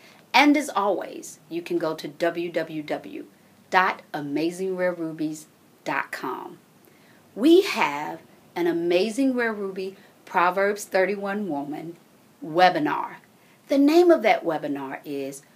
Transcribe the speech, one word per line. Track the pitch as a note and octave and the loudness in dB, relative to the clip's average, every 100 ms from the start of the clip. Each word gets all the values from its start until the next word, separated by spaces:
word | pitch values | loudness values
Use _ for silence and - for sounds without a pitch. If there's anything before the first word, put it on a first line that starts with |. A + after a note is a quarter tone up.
| - - _ | -20 -20 _
And | A#3+ D4 D4 | 6 6 6
as | C4+ | 2
always, | G3+ G3+ F3+ - - - - - | -2 0 -2 -4 -12 -16 -20 -12
you | E3 | -10
can | E3+ E3+ | -4 -2
go | D#3+ | -2
to | D#3+ D#3+ | -4 -8
W | C#3+ F3 E3+ F3 | -4 -4 -2 -4
W | E3+ E3 D#3 | -4 -6 -8
W | D3 D3 - - - _ _ _ - | -8 -8 -10 -14 -16 _ _ _ -2
dot | F#3 F#3 - - | 2 2 -2 -8
amazing | D#3 D3 C#3+ E3 F3+ F#3+ F3+ | -8 -4 -4 -4 -4 -6 -2
rare | F3+ | -2
rubies | F3 D#3+ D#3 D#3 D#3 - _ _ _ | -2 -6 -6 -6 -8 -14 _ _ _
dot | - C#3 - | -6 -6 -6
com. | - C3+ - - - _ _ _ _ _ _ _ | -8 -8 -8 -12 -18 _ _ _ _ _ _ _
We | - C4+ E4+ | 0 6 6
have | G4+ A3 D#3 C#3+ D#3 E3 - _ _ | 4 0 -2 -2 -8 -10 -16 _ _
an | - F3 | -4 0
Amazing | E3+ E3+ F3 A3 A3 C4+ | 0 2 2 2 0 0
Rare | B3 A#3 | 0 -2
Ruby | G#3 G3 F#3+ F#3+ F#3+ - _ | -2 -6 -8 -10 -10 -20 _
Proverbs | - F#3+ F3 F3+ G3+ G#3 | -4 2 2 2 0 -2
thirty-one | - G3 F#3 G3+ G3 G3+ G3+ | -2 0 2 0 -4 -6 -4
Woman | C#3+ C#3+ D#3 D#3+ E3 _ _ _ _ | -6 -6 -10 -12 -16 _ _ _ _
webinar. | E3 D#3 F3+ E3 D3+ - - - - _ _ _ - | -4 4 4 4 0 -2 -6 -12 -20 _ _ _ -2
The | C#4 | 4
name | C#4+ E4 F4+ | 6 8 8
of | D#4 | 6
that | G#3+ - | 4 2
webinar | - D3+ D3+ C#3 C3 C3+ | 0 -4 -4 -6 -8 -10
is | D#3 C#3 C3+ C#3 - | -10 -8 -8 -10 -18